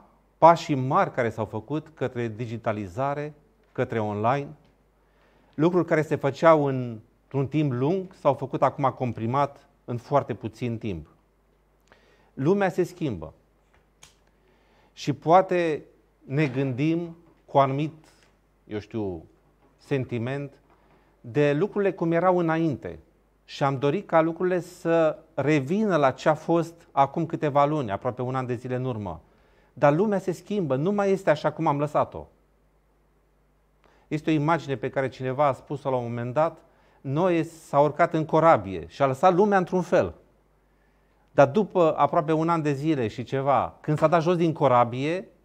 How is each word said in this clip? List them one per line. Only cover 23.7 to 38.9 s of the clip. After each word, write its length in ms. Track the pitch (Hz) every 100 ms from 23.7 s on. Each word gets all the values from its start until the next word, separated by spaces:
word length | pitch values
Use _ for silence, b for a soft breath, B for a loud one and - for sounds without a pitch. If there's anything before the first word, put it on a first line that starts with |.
| 135
dorit 280 | 143 180 202
ca 140 | 165
lucrurile 380 | 160 165 180 180
să 580 | 170 - 165 165 160 151 -
revină 640 | - 139 156 131 196 214 165
la 160 | 135
ce 180 | - 165
a 40 |
fost 540 | 151 - 170 165 - _
acum 340 | - 139 - 160
câteva 400 | 147 151 139 143
luni, 260 | 151 117
aproape 300 | 98 127 113
un 140 | 127 131
an 100 | 123
de 100 | 120
zile 200 | 123 127
în 100 | 127
urmă. 360 | 113 98 82 b b b b b
Dar 200 | - 147
lumea 260 | 151 220 196
se 120 | 185
schimbă, 440 | 160 - 208 160 131
nu 160 | 165
mai 200 | 208 196
este 180 | 190 170
așa 220 | 147 151
cum 160 | 151 160
am 120 | 143
lăsat-o. 480 | 147 151 123 - - _ _ _ _ _ _ _ _ _ _ _ _ _ _ _ b b -
Este 220 | 151 160
o 40 |
imagine 420 | 156 147 165 135 135
pe 140 | 135
care 200 | 139 135
cineva 380 | - 131 127 147
a 60 |
spus-o 360 | 127 - 143 139
la 60 | 127
un 80 |
moment 300 | 120 120 120
dat: 240 | 123 165 160 b b b b
„Noe 420 | 139 139 185 170
s-a 360 | 156 - - 143
urcat 340 | 147 147 170
în 120 | 160 151
corabie 600 | 160 165 139 95 90
și 140 | 73